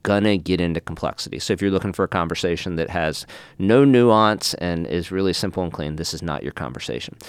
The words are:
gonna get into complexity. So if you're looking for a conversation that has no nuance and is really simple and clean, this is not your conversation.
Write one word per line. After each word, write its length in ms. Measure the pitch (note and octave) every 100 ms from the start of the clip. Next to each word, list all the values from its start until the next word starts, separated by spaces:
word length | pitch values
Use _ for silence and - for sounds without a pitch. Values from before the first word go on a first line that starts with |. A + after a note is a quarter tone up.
gonna 340 | - G2+ G#2+ G2
get 220 | D#2+ F2+
into 200 | F2 D#2+
complexity. 580 | - D#2+ - - - -
So 140 | -
if 80 | F#2+
you're 100 | G2
looking 220 | F#2+ G2
for 100 | F2+
a 40 | F#2
conversation 720 | F#2 E2+ F2 F2+ E2+ F#2 E2
that 120 | E2
has 360 | F2 D#2 D2+ - - - -
no 260 | F#2+ B2 C#3
nuance 680 | B2 A#2+ A2 G#2+ G#2+ - -
and 320 | F2 E2+ C2+
is 240 | E2+ E2+
really 220 | F#2+ F#2+
simple 280 | E2+ G2 F#2
and 100 | F2
clean, 260 | D#2+ D2+ D#2
this 160 | E2 D#2
is 80 |
not 180 | E2+ C#2+
your 100 | C#2
conversation. 600 | - C2 A#1 - A#1+ - -